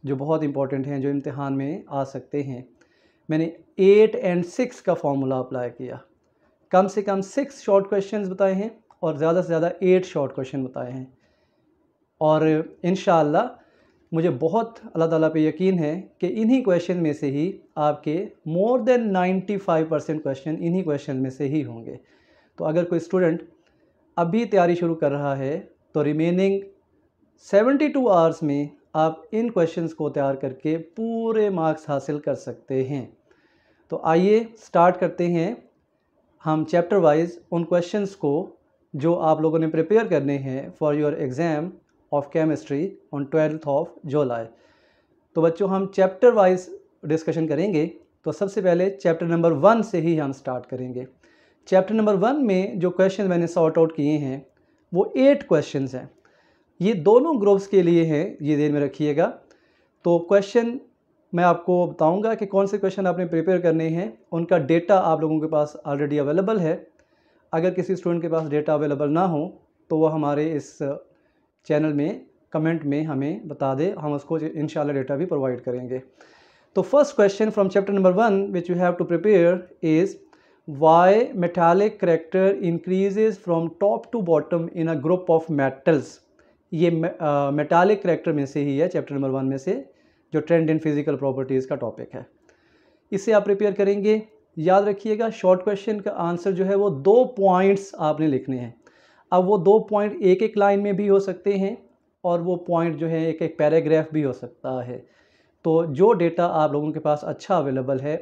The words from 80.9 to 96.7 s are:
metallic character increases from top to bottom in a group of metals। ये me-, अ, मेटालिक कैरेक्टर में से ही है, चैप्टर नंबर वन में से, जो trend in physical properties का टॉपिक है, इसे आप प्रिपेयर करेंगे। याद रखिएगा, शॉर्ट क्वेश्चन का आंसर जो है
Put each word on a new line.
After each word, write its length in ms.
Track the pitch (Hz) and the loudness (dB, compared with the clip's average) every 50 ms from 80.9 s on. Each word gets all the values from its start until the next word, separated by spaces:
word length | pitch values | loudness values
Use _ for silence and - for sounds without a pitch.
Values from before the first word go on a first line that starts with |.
| 160 170 180 185 202 220 247 - 240 196 175 | 6 8 8 6 6 4 2 0 -2 -4 -4
metallic 520 | 170 175 180 170 165 170 185 202 165 214 - - | -2 0 2 4 4 4 4 2 0 -2 -2 0
character 420 | 175 165 160 165 - - 185 190 196 196 - 196 170 170 | 2 2 0 0 -2 0 2 2 2 2 0 -2 -2 -2
increases 680 | 165 - 180 185 190 196 202 196 208 220 220 202 - - | -2 -2 -2 -2 0 0 0 0 0 0 0 0 -4 -4
from 240 | 180 170 165 165 165 165 - 202 | -2 0 0 0 -2 -2 0 0
top 260 | 202 226 220 - - - | 0 0 -2 -6 -6 -6
to 100 | - 180 170 | -4 0 2
bottom 380 | 165 151 147 - 180 170 165 165 - | 2 2 2 0 -2 -2 -2 -4 -4
in 160 | 175 160 165 165 | -4 -2 -2 -2
a 40 | 147 127 | -2 0
group 260 | 160 185 180 180 - 165 | 0 0 0 2 2 2
of 120 | 160 160 - 156 143 | 2 2 0 -2 0
metals। 520 | 139 131 131 - - - 160 139 127 - - - _ _ _ _ _ _ _ _ _ - - | 0 0 -2 -2 0 2 2 2 0 -4 -16 -20 _ _ _ _ _ _ _ _ _ -8 -2
ये 180 | 156 175 170 | 0 2 2
me-, 260 | 170 160 165 175 - - | 2 0 -2 -4 -4 -4
अ, 300 | 170 151 147 143 139 139 | -2 0 0 0 0 0
मेटालिक 520 | 139 147 151 147 175 170 180 202 214 196 - | -2 -2 0 2 4 4 6 4 2 2 0
कैरेक्टर 300 | 180 160 156 - 175 156 | -2 -2 0 0 -2 -2
में 120 | 147 139 | -2 -2
से 140 | 135 - 151 | -4 -4 -4
ही 160 | 143 143 139 139 | -2 -2 0 0
है, 100 | 165 180 | 0 0
चैप्टर 260 | 180 156 131 - 143 | -2 -4 -6 -4 -6
नंबर 140 | 135 139 135 | -4 -4 -2
वन 180 | 131 135 135 | -2 -2 -2
में 120 | 135 135 135 | -2 -4 -4
से, 160 | 135 180 208 269 277 - _ _ _ _ _ _ _ _ - | -4 -4 -6 -6 -8 -14 _ _ _ _ _ _ _ _ -4
जो 80 | 156 | -4
trend 300 | 147 - 170 165 160 156 | 0 2 2 2 2 2
in 80 | 156 156 156 | 0 0 0
physical 340 | 156 147 147 147 160 143 131 139 | 0 -2 0 -2 -2 -2 -2 -2
properties 420 | 135 127 135 135 131 135 131 131 | -4 -2 -2 -4 -2 -2 -2 -2
का 120 | 131 151 | -2 -6
टॉपिक 380 | 127 123 110 - - 117 - - | -6 -6 -8 -8 -10 -14 -14 -14
है, 120 | 123 - _ _ _ _ _ _ _ _ _ _ _ _ _ _ _ _ - 208 | -16 -16 _ _ _ _ _ _ _ _ _ _ _ _ _ _ _ _ -6 -6
इसे 200 | 190 - 233 220 | -4 0 4 4
आप 120 | 208 202 | 4 4
प्रिपेयर 280 | 202 202 196 208 202 190 | 2 0 0 0 -2 0
करेंगे। 500 | 196 202 196 202 208 196 214 214 220 214 - _ _ _ _ - | 0 0 0 2 0 2 2 2 0 0 -8 _ _ _ _ -8
याद 320 | 165 151 180 185 196 202 208 | -4 2 4 4 4 4 2
रखिएगा, 400 | 196 202 - 220 214 214 226 226 | -2 -4 -4 -4 -2 -2 -2 -4
शॉर्ट 320 | 220 - - 185 185 185 185 | -4 0 4 4 4 4 2
क्वेश्चन 380 | 214 208 196 202 233 214 208 | -2 -4 -4 -4 -6 -6 -4
का 100 | 196 208 | -6 -6
आंसर 420 | 202 - 175 170 175 170 - 202 190 | -6 -4 -4 -4 -4 -2 -2 -2 -2
जो 120 | 175 190 | 0 0
है 100 | 190 | 0